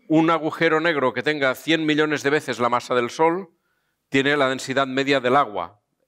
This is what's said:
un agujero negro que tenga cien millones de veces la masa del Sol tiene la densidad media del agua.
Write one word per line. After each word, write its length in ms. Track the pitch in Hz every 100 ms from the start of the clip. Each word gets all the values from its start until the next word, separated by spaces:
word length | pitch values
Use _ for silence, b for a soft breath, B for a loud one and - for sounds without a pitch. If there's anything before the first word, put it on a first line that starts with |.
| -
un 220 | 156 165
agujero 500 | 165 151 - 165 156
negro 340 | 170 147 127
que 100 | 113
tenga 320 | 135 151 135 123
cien 300 | 151 160 156
millones 360 | 151 156 147
de 80 | 139
veces 300 | 151 143 113
la 100 | 120
masa 240 | 120 -
del 160 | 123 120
Sol 400 | - 165 175 196 _ _ _ _ _ _
tiene 280 | 135 135 147
la 120 | 131
densidad 360 | 131 - 131 135
media 340 | 131 135 139
del 160 | 123 139
agua. 460 | 123 98 85 - _ _